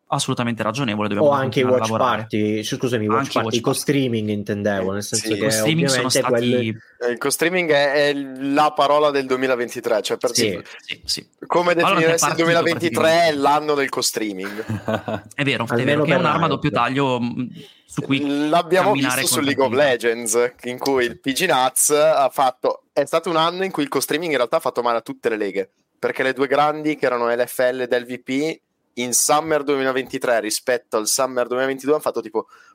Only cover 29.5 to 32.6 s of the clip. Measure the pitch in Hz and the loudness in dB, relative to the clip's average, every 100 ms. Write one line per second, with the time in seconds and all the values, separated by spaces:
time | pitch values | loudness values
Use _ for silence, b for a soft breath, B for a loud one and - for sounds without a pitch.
29.5 | 151 139 139 131 131 127 135 127 113 107 | 0 0 0 0 -2 -4 -4 0 0 0
30.5 | - - 120 - 113 107 - 131 127 117 | -4 -2 -2 -2 -2 0 0 0 -2 -2
31.5 | 123 135 135 131 151 127 120 110 110 b | 0 -2 -2 0 0 0 -4 -4 -6 b
32.5 | b | b